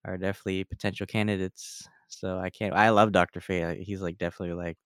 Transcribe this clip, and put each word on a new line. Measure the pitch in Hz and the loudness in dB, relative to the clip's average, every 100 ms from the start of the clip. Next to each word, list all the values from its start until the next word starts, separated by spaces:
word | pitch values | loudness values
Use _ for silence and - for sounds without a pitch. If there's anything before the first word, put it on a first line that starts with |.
| 101 | -8
are | 92 | -6
definitely | 95 98 98 95 95 | -4 -4 -6 -6 -6
potential | - 101 90 98 | -6 -6 -4 -4
candidates, | 110 104 98 92 - - - - _ _ | -2 0 0 -2 -8 -18 -18 -20 _ _
so | - 95 92 | -10 -6 -4
I | 90 | -6
can't, | - 104 90 | -4 0 4
I | 110 | 6
love | 104 107 | 8 6
Doctor | 95 87 87 | 6 2 -2
Fate, | - 90 | -4 -2
uh, | 85 - | -2 -6
he's, | 104 95 | -8 -6
like, | 92 82 | -6 -4
definitely, | 87 - 90 87 | -6 -6 -8 -6
like, | 85 82 | -8 -10